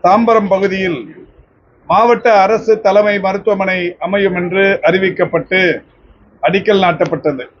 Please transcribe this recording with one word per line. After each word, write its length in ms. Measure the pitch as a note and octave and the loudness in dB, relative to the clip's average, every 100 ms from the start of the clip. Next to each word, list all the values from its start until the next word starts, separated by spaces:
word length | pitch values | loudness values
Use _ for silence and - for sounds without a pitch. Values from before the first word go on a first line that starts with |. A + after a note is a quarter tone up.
தாம்பரம் 440 | F3 G#3 A#3 A3 G3+ | 2 2 4 2 2
பகுதியில் 520 | F#3+ G3 F#3+ F#3+ D3 - - - _ _ _ _ _ - | 0 0 -2 -4 -6 -10 -18 -20 _ _ _ _ _ -2
மாவட்ட 540 | F3+ A#3+ A#3 A#3+ G#3 | 0 2 2 2 2
அரசு 400 | F#3+ A3 - G#3+ | 2 0 0 0
தலைமை 380 | G3+ G3+ G#3 G3+ | 2 2 2 0
மருத்துவமனை 760 | F#3+ G3 G#3 G3+ F#3+ F#3 F3 - | -4 -4 -2 -2 -2 -4 -6 -6
அமையும் 360 | F3 G3+ G3 F3+ | -4 0 0 -2
என்று 440 | F3 F#3 G3 F#3+ | -4 0 0 2
அறிவிக்கப்பட்டு 760 | - F3+ F#3+ - F3+ E3+ E3+ F#3 F3+ D3 _ _ _ _ _ _ | 0 0 -2 -2 -2 -2 -2 0 0 -2 _ _ _ _ _ _
அடிக்கல் 400 | D3 G3 G#3+ G3+ | -2 0 0 2
நாட்டப்பட்டது. 600 | F3+ D#3+ E3+ D3+ D#3 C3+ B2 _ | 2 0 -4 -2 -4 -6 -12 _